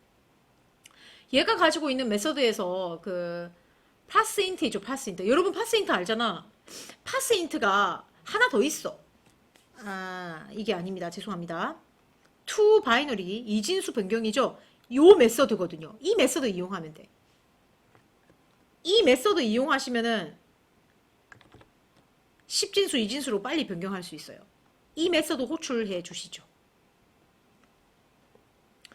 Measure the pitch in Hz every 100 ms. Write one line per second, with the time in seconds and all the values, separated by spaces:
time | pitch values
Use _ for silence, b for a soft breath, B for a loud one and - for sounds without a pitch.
0 | _ _ _ _ _ _ _ _ - B
1 | B B B 262 403 392 330 320 294 254
2 | 247 208 311 285 233 214 180 185 180 165
3 | 202 180 175 170 175 b b b b b
4 | _ 403 427 - 370 359 320 202 233 269
5 | 214 175 190 285 359 339 453 453 339 214
6 | 175 220 226 170 - _ - B B B
7 | - 523 523 415 330 - 208 196 190 160
8 | - _ - 427 494 214 277 - - -
9 | _ _ _ _ _ _ _ - 208 190
10 | 185 185 175 160 139 220 220 180 180 185
11 | 170 196 196 180 170 165 233 330 _ _
12 | _ _ _ _ - - 427 427 254 233
13 | 294 208 180 214 233 214 208 381 - 233
14 | 185 226 220 220 214 B B B B 254
15 | 339 381 226 240 277 202 175 156 156 -
16 | 302 440 262 339 254 180 180 190 156 156
17 | - _ _ _ _ _ _ _ _ _
18 | _ _ _ _ _ _ _ _ 330 453
19 | 320 254 415 392 233 226 285 269 262 240
20 | 233 220 156 - _ _ _ _ _ _
21 | _ _ _ - _ - - _ _ _
22 | _ _ _ _ - - 427 403 381 277
23 | 208 277 269 202 247 311 233 170 190 196
24 | 175 151 - - - _ _ _ _ -
25 | 349 320 311 277 233 320 - 240 208 180
26 | 170 165 - - - _ _ _ _ _
27 | _ _ _ _ _ _ _ _ _ _
28 | _ _ _ _ _ _ _ _ b